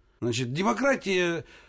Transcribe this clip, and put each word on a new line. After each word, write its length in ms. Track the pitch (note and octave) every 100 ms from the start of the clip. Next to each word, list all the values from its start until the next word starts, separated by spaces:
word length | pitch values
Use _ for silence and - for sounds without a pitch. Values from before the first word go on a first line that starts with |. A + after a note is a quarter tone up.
| _ _
Значит, 320 | A#2+ A#2 B2
демократия, 920 | D3 G3+ A3 C#4 B3+ G3 F#3 F3 E3 - -